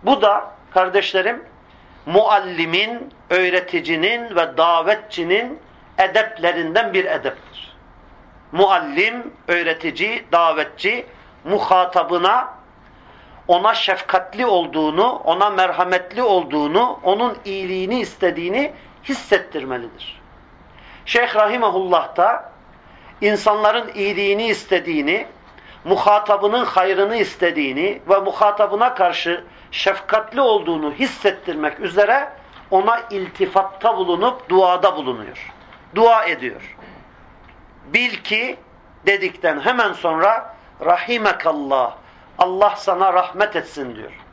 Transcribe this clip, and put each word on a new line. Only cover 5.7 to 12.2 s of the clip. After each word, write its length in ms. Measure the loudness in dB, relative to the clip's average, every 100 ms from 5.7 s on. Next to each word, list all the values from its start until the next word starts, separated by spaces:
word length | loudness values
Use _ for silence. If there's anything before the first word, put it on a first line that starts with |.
| -20 -12 -2
edeplerinden 960 | 2 2 -2 -2 -2 -2 0 0 0
bir 120 | -2 -2
edeptir. 720 | -4 -6 -8 -20 -20 -20 -20 -20 -20 -20 -20 -20 -20 -8
Muallim, 840 | 2 4 4 0 -2 -2 -2 -14 -14 -2
öğretici, 760 | -2 0 -4 -6 -4 -4 -6 0
davetçi, 760 | 2 4 0 -4 -4 -4 -4 -8 -20 -20 -16
muhatabına 1120 | -4 -2 2 2 4 0 0 0